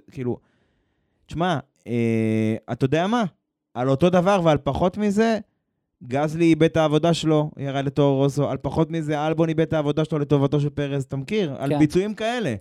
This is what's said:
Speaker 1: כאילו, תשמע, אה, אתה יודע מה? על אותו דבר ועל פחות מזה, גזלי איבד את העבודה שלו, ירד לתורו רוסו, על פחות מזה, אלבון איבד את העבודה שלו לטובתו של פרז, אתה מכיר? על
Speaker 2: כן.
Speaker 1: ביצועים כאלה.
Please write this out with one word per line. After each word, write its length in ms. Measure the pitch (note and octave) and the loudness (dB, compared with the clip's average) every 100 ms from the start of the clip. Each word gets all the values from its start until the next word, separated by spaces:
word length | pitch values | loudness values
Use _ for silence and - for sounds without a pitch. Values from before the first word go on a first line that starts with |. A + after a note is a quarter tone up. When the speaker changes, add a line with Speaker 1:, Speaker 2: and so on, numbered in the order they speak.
| - | -16
Speaker 1:
כאילו, 260 | C#3 B2 - _ _ _ _ _ _ _ _ - | -8 -6 -6 _ _ _ _ _ _ _ _ -12
תשמע, 340 | D3 F3+ D3 - _ - | -4 -2 -2 -6 _ -6
אה, 680 | A#2+ A#2 A2+ A2+ A2 A2 A2 - | -2 0 0 0 0 0 -4 -6
אתה 140 | A#2 C3+ | -6 -2
יודע 220 | D#3 F#3 | 0 0
מה? 160 | A#3+ F#3+ _ _ _ _ | 0 -2 _ _ _ _
על 160 | A2+ C3 | -4 -2
אותו 200 | C3+ F3+ | 2 4
דבר 320 | F3+ F3 G3+ | 4 4 4
ועל 140 | E3 C#3+ | 4 2
פחות 340 | - C3+ F3 G3+ | 0 -2 -2 0
מזה, 420 | G#3 G3+ A3+ G#3+ - _ _ _ _ _ | -2 2 0 0 -6 _ _ _ _ _
גזלי 420 | B2 C3 D3+ D#3+ E3 | -6 -2 -2 2 2
איבד 180 | D#3 | 4
את 140 | D#3+ D#3+ | 4 4
העבודה 360 | D#3 D3+ E3+ | 2 2 2
שלו, 380 | E3 D#3 D#3 D3+ - | 0 2 0 0 -6
ירד 280 | C#3 C3+ C#3 | -6 -4 -2
לתורו 320 | C3+ C#3+ C3+ | 2 2 4
רוסו, 320 | C#3 C3+ C3 | 0 0 -2
על 80 | C3 | -2
פחות 300 | C#3 D3 D#3+ | -4 -2 -2
מזה, 360 | E3 D3+ D3+ D#3 | -2 -4 -4 -2
אלבון 220 | D#3+ E3 | 0 0
איבד 120 | D#3 | 0
את 120 | D#3+ | 0
העבודה 320 | D#3+ D3 D3 D#3 | 0 0 0 -2
שלו 140 | D#3 | -2
לטובתו 400 | C#3+ C#3+ C3+ D3 | 2 2 2 0
של 100 | D3 | -2
פרז, 340 | C#3+ C#3+ C#3 | -4 -4 -4
אתה 120 | C3 C3+ | -6 -8
מכיר? 400 | C3 G#3+ E3+ C3 | -4 -2 -2 -4
על 120 | C3+ | -4
Speaker 2:
כן. 100 | D3 | 2
Speaker 1:
ביצועים 340 | D3+ E3+ G#3 | 2 2 -2
כאלה. 420 | G#3 A3 B3 F3 G#2 | -4 -4 -4 -4 -6